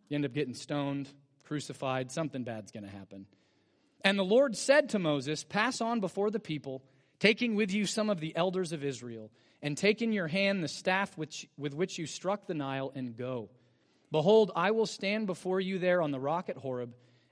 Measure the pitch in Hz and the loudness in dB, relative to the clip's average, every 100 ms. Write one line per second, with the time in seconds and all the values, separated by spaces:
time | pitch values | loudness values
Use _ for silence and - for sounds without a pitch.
0 | - 147 139 131 131 117 - 147 139 139 | -6 -2 -2 -2 -4 -6 -6 -4 -2 -4
1 | 139 - _ _ - 151 - 139 135 131 | -8 -14 _ _ -8 -6 -6 -4 -2 0
2 | 127 165 156 135 120 110 98 110 98 98 | -2 -2 -4 -4 -6 -8 -10 -12 -12 -12
3 | 95 98 98 _ _ _ _ _ _ _ | -14 -16 -18 _ _ _ _ _ _ _
4 | 196 202 185 233 277 196 - 285 294 208 | 2 2 6 6 6 4 6 6 6 2
5 | 160 147 127 156 - 202 233 247 226 233 | 2 2 0 -6 -2 0 0 0 0 0
6 | 185 - 208 214 - 151 135 131 - _ | -2 0 0 -2 -4 -6 -6 -10 -12 _
7 | _ - 196 226 240 208 214 208 196 - | _ 2 4 4 2 0 2 0 0 0
8 | 214 180 156 165 185 180 170 160 139 120 | 0 -2 -2 0 0 0 -4 -4 -6 -6
9 | 120 113 110 _ _ _ 147 147 202 220 | -10 -12 -14 _ _ _ -6 2 2 4
10 | 233 214 160 190 196 196 151 - 185 185 | 0 0 0 2 2 2 -2 -4 0 0
11 | 196 - 156 - - - 143 143 185 - | -2 -6 -10 -10 -14 -8 -6 -2 -4 -4
12 | 151 - 180 202 - 151 135 135 135 135 | -8 -6 -4 -4 -4 -4 -4 -4 -6 -6
13 | 127 113 127 127 104 - _ _ _ _ | -8 -6 -6 -6 -8 -16 _ _ _ _
14 | _ 156 160 220 202 170 185 226 214 - | _ 2 6 6 6 2 2 2 0 -2
15 | 196 214 208 175 196 190 185 190 180 180 | -2 -2 -2 -4 -2 -2 0 0 2 4
16 | 151 135 139 170 196 - 135 123 120 117 | 2 0 -2 -2 -4 -6 -6 -6 -6 -12
17 | _ _ _ | _ _ _